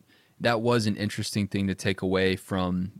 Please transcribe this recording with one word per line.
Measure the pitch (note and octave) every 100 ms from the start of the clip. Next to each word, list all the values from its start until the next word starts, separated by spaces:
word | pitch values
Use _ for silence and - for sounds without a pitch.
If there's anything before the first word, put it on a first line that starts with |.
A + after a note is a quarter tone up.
| _ _ _ -
that | A#2 A#2
was | A#2 A#2+ G#2+
an | -
interesting | G#2 - G#2 A2+ G2+
thing | G2+ G2
to |
take | F#2 G#2+ F#2+
away | F#2+ F#2+ F#2+ F#2
from | - F#2+ F#2 F2+ F#2